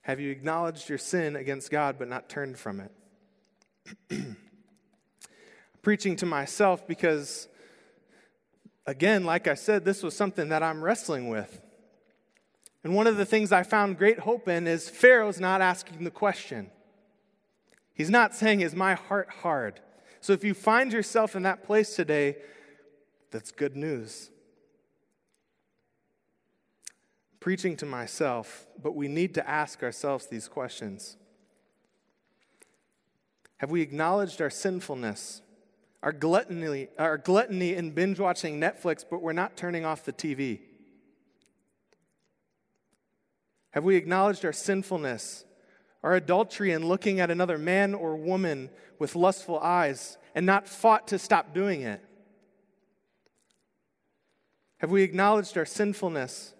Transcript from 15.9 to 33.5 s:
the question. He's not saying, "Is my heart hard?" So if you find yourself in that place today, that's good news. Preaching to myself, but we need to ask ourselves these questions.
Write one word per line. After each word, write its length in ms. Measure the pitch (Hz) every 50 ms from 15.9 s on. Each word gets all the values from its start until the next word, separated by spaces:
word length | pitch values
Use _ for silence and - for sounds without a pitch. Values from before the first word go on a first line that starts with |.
| 165 160 175
the 80 | 170
question. 580 | - - 208 202 180 - - - 135 113 98 92 - _ _ _ _ _ _ _ _ _ _ _ _ _ _ _ _ _ _ _ _ _ _ _ _
He's 160 | - 156 160
not 260 | 208 240 233 202 240
saying, 240 | - 214 220 208 202
"Is 160 | 175 165 151
my 200 | 180 190 190 185
heart 340 | 170 - - 202 202 185 -
hard?" 500 | - - - 175 156 139 120 104 98 - - - _ _ _ - - _
So 140 | - - 196
if 100 | 175 -
you 100 | 208 185
find 380 | - - 220 220 240 262 262
yourself 420 | 214 233 202 - - 226 220 208 -
in 100 | 190 180
that 200 | 190 185 - -
place 320 | - 208 220 214 208 -
today, 480 | - 170 - 151 147 143 143 143 - - - - - - - - _ _ _ _ _ _ _ _ _ _ _
that's 200 | - 113 - -
good 260 | - - 147 139 135
news. 540 | 139 147 160 147 123 110 110 - - - - _ _ _ _ _ _ _ _ _ _ _ _ _ _ _ _ _ _ _ _ _ _ _ _ _ _ _ _ _ _ _ _ _ _ _ _ _ _ _ _ _ _ _ _ _ _ _ _ _ _ _ - _ _ _ _ _ _ _ _ _ _
Preaching 380 | - 175 190 180 - 185 165
to 80 | - 151
myself, 840 | 147 131 123 117 104 - - 160 139 123 117 110 - - - - _ _ -
but 120 | 131 151 123
we 140 | 151 143
need 260 | 139 143 165 175 185 180
to 120 | 160 143
ask 360 | 139 147 151 151 143 - - -
ourselves 440 | 123 113 - - 143 139 127 -
these 200 | - 123 113 104
questions. 680 | - - 151 127 120 - - 120 104 95 90 - - - _ _ _ _ _ _ _ _ _ _ _ _ _ _ _ _ _ _ _ _ _ _ _ _ _ _ _ _ _ - _ _ _ _ _ _ _ _ _ _ _ _ _ _ _ _ _